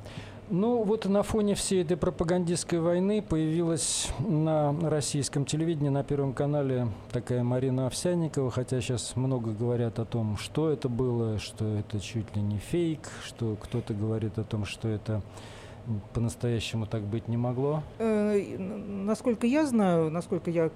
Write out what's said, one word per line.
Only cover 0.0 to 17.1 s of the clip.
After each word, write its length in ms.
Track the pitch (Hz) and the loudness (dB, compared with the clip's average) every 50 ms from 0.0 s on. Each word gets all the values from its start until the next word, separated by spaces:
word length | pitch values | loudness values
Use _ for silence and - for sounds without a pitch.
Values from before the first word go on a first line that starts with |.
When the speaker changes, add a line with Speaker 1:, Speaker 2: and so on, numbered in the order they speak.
| - - - - - - - - - - | -8 -12 -12 -12 -12 -12 -14 -16 -6 -2
Speaker 1:
Ну, 360 | - 175 208 240 247 233 214 | 0 2 2 4 2 2 2
вот 220 | 190 220 220 - | 2 0 2 2
на 180 | 190 196 202 196 | 2 2 2 2
фоне 320 | - - 220 208 202 196 | 2 2 2 2 2 2
всей 260 | - - - 196 185 175 | 0 0 2 2 2 2
этой 140 | 151 180 | 2 0
пропагандистской 800 | 156 - 185 - - 180 165 180 180 180 165 175 165 - - 175 170 | 0 0 0 0 0 2 2 2 2 2 2 0 -2 0 0 0 2
войны 420 | 160 175 175 180 185 202 214 214 | 2 4 4 4 4 2 2 0
появилась 880 | 208 - 160 160 160 156 156 170 170 165 165 151 - - - - - - - - | 0 0 0 2 2 2 2 2 2 2 2 0 0 -2 -2 -2 -2 -4 -2 -2
на 560 | 147 226 160 151 156 160 156 151 147 143 147 147 165 151 | 0 2 2 4 4 4 4 4 4 2 2 2 2 2
российском 560 | 156 151 135 - - 147 127 - - 147 135 | 2 2 0 0 0 0 -2 0 0 0 0
телевидении, 440 | - - 151 165 170 170 143 147 143 | 0 0 0 0 0 0 2 2 2
на 160 | 135 139 135 | 2 2 0
Первом 300 | - 147 143 139 135 120 | 0 0 0 2 0 0
канале, 520 | - 143 143 147 147 139 135 127 123 123 113 98 - - - | 0 0 2 2 2 2 2 2 2 0 0 -2 -6 -8 -6
такая 320 | - 123 - - 123 120 120 | -4 -4 -2 0 0 0 2
Марина 460 | 120 127 127 131 135 127 131 131 123 | 2 2 2 2 2 2 2 0 0
Овсянникова, 640 | - - - 180 180 170 165 147 - 147 131 123 - | -2 -2 0 0 2 2 0 0 0 0 0 0 0
хотя 280 | 131 123 - 131 127 | -2 -2 0 0 0
щас 360 | 107 - 127 110 - - - | 0 0 -2 -2 -4 -4 -2
много 340 | 123 131 131 131 123 113 113 | -2 0 0 0 0 0 -2
говорят 480 | 107 104 120 120 120 117 120 113 104 120 | -2 0 0 0 2 2 0 0 0 -2
о 60 | 110 | -4
том, 320 | - - 117 110 107 104 | -2 0 0 0 0 0
что 340 | - - - - 151 156 160 | -2 -4 -4 -2 0 2 2
это 180 | 147 - - 127 | 2 0 0 -2
было, 520 | 120 117 131 123 120 117 113 110 107 101 | 0 0 0 2 2 0 0 0 0 -2
что 240 | - - - - 110 | -4 -8 -6 -4 -2
это 320 | 107 107 104 101 - - 104 | -2 -2 -2 -2 -4 -4 -6
чуть 380 | - - - 110 98 - - | -6 -4 -4 -6 -6 -4 -2
ли 60 | 104 104 | -2 0
не 160 | 104 104 98 | 0 0 -2
фейк, 500 | - - 160 175 170 165 156 147 - - - - - | -2 -2 -2 0 0 0 -2 -4 -6 -12 -14 -12 -14
что 300 | - - - 117 110 107 101 | -14 -8 -4 -2 -2 -2 -4
кто-то 320 | - - - 120 113 - 110 | -6 -4 -4 -4 -4 -2 -4
говорит 460 | 101 107 110 110 110 113 104 - 113 | -2 0 0 0 0 -2 -2 -2 -4
о 60 | 104 | -4
том, 220 | - 113 104 101 | -2 -2 -2 -2
что 220 | - - - - 113 | -4 -6 -4 -2 -2
это 320 | 107 104 - - 107 98 92 - - - - - - - - - - - - 117 110 101 98 - - | -2 -2 -2 -2 -2 -2 -4 -6 -12 -16 -16 -16 -16 -16 -16 -16 -16 -12 -6 -6 -6 -6 -6 -6 -2
по-настоящему 760 | 120 113 113 - - - 120 117 110 - - - 113 107 | -2 0 0 -2 -2 0 0 0 0 -2 -2 -2 -2 -2
так 160 | - - 110 101 | -2 -2 -4 -2
быть 240 | 101 | -2